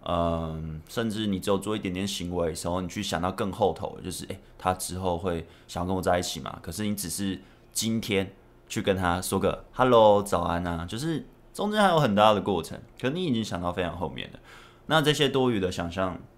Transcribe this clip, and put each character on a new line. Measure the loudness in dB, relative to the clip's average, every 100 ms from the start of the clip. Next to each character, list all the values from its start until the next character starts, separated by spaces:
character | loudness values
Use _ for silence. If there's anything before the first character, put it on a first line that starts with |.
嗯， | -2 -2 0 -2 -4 -6 -8 -10 -10
甚 | -4 -4
至 | -2 -2
你 | -2
只 | 0
有 | 0
做 | 0 -4
一 |
点 | -4
点 | -4 -4
行 | -4 -4 -2
为 | -2
的 | -2
时 | -4
候， | -4
你 | -4
去 | -6
想 | -4 -2
到 | -2
更 | -4 -6
后 | 0 0
头， | 0 -8 -10
就 | -10
是， | -10 -10
诶， | -12 -14 -4
他 | -2
之 | -2 -4 -4
后 | -2 -2
会 | -2 -4 -6 -18 -12
想 | -6
要 | -2
跟 | -2
我 |
在 | 2 0
一 |
起 | 0 -6
嘛？ | -10 -12
可 | -12
是 | -6
你 | -4
只 | -4 -6
是 | -4 -4 -4 -8 -20 -10
今 | -4 -2 -2
天 | 0 -2 -2 -8 -20 -20 -8
去 | -4
跟 | 0 2
他 | 2 0
说 | 0 0
个 | 0 -2 -8
“hello”、 | 0 6 8 10 8
“早 | 4 0
安” | 0 0 -2
啊， | -4 -6
就 | -6
是 | -4 -4 -6 -20 -18
中 | -4 -2
间 | 4
还 | 4
有 | 6
很 | 4
大 | 6 6
的 | 6
过 | 2 -2
程， | -2 -12 -16 -6
可 | -4
你 | -2
已 | 0
经 | 0
想 | -2 -4
到 | -4
非 | -2
常 | -4 -4
后 | -6
面 | -6 -12
了。 | -14 -20 -20 -20 -20 0
那 | 2
这 | 4
些 | 4 2
多 | 4 2
余 | 2
的 | 0
想 | -2 -4
象 | -2 -2 -4 -14